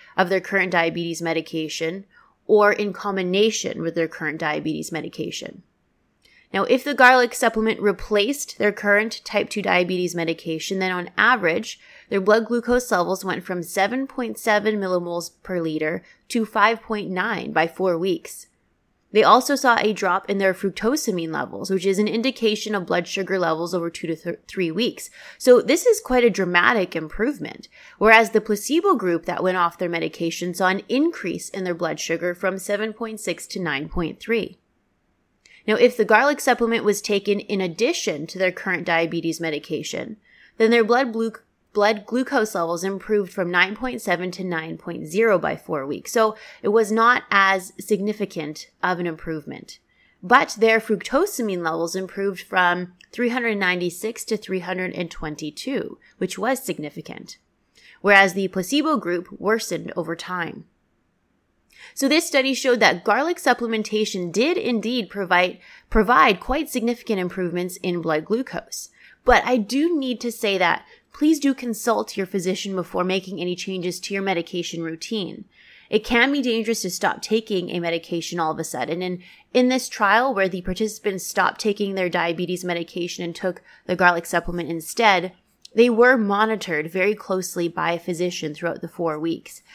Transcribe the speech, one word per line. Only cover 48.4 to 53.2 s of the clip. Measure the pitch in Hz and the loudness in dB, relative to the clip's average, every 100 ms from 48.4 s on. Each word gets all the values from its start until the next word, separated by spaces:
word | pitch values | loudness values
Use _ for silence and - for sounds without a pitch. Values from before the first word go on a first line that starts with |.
| 151 151 - _ | -8 -10 -16 _
of | 180 180 | -2 0
an | 175 | -4
improvement. | 156 - 160 - - - - _ _ _ _ | -6 -8 -8 -10 -16 -18 -20 _ _ _ _
But | 180 254 - 214 | 4 4 4 2
their | 226 220 | 4 4
fructosamine | 220 208 - 269 381 - 220 180 | 2 -2 0 0 0 -2 -4 -2
levels | 165 165 170 | -2 -2 -2
improved | 185 190 - 196 180 | -4 -6 -4 -4 -4
from | - 190 180 175 180 - _ | -2 2 2 2 -4 -12 _
three | - | -4